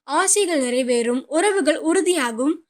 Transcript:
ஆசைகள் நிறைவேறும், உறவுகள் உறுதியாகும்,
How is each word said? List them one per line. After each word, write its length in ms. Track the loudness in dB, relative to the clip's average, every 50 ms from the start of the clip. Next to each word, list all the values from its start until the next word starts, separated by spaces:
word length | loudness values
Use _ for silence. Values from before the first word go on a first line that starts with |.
| _
ஆசைகள் 580 | -4 -2 0 2 2 2 0 0 0 0 0
நிறைவேறும், 640 | 0 0 0 -2 0 0 0 0 0 0 -2 -4 -4
உறவுகள் 540 | -2 -2 0 2 2 2 2 2 0 0 0
உறுதியாகும், 760 | 0 0 0 2 2 2 0 0 0 -2 -2 -2 -2 -2 -2 -4 _